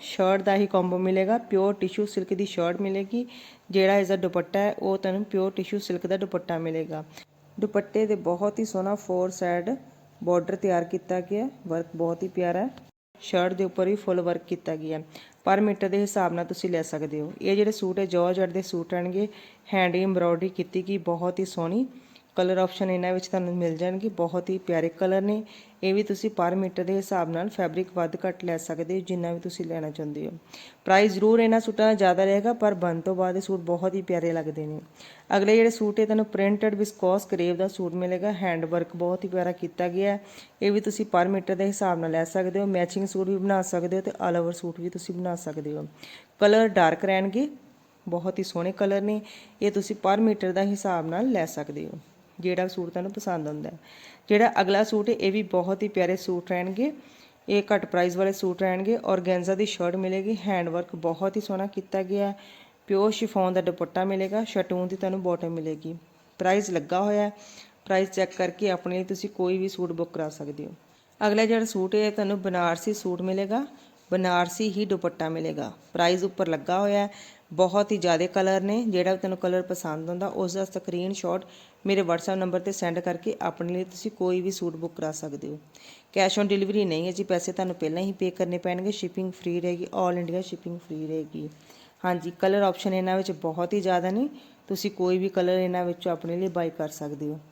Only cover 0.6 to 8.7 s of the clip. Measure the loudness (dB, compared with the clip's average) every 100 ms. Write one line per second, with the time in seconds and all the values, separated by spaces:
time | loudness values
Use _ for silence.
0.6 | 4 2 2 2 2 2 2 0 2 2
1.6 | 2 2 -2 -2 -2 -2 -2 -2 -2 0
2.6 | 0 0 -2 -2 -2 -4 -6 -12 -20 -20
3.6 | -2 4 6 4 4 0 0 -2 -2 0
4.6 | 0 0 -2 0 0 -2 -2 0 0 -2
5.6 | -4 -4 -4 -4 -2 -2 -2 -4 -4 -4
6.6 | -2 -4 -4 -8 -10 -18 -20 _ _ -4
7.6 | 0 0 0 0 2 0 0 0 0 0
8.6 | -2